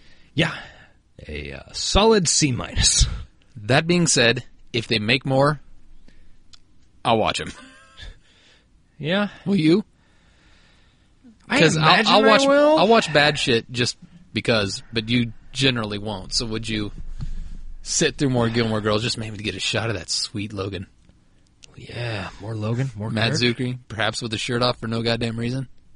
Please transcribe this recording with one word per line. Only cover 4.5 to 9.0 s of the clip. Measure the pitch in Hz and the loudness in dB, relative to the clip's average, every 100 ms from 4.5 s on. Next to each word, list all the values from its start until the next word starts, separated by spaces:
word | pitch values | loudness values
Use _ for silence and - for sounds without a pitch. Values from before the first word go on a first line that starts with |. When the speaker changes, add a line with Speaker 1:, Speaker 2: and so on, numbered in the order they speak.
| - - | -18 -8
Speaker 2:
if | 117 110 | -6 -2
they | 110 | -2
make | 104 135 139 | 0 0 2
more, | 135 143 143 - - - - - - - - - - - - - - | 2 2 0 -8 -20 -20 -20 -20 -20 -20 -20 -20 -20 -20 -20 -20 -6
I'll | 127 113 | 0 2
watch | 85 - | 2 -2
'em. | 82 - - - - - - - _ _ _ _ _ _ _ | -6 -12 -20 -20 -20 -20 -18 -20 _ _ _ _ _ _ _
Speaker 1:
Yeah. | - | -10